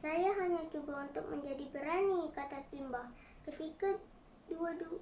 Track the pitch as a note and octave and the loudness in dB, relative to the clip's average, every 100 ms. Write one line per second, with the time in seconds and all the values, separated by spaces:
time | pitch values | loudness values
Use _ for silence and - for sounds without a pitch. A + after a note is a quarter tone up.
0 | D4+ E4 F#4+ G4+ F4+ E4+ D#4+ D4+ D4 C#4 | 0 4 6 4 4 2 0 -4 -4 -4
1 | C#4 C#4+ - D4+ C#4+ C4+ C#4 C#4+ D4 F4 | -4 -4 -2 -4 -2 -4 -4 -4 2 4
2 | G4 F#4 D#4 C#4+ C#4 C#4 - C#4+ C4+ B3 | 6 4 2 -2 -6 -6 -8 -8 -4 -4
3 | A#3+ - - - - - D#4+ - G4 F#4+ | -6 -14 -18 -12 -10 -6 -6 0 2 2
4 | - - - - - E4 E4+ E4 E4 F4+ | -2 -20 -20 -20 -6 -2 0 0 -4 -6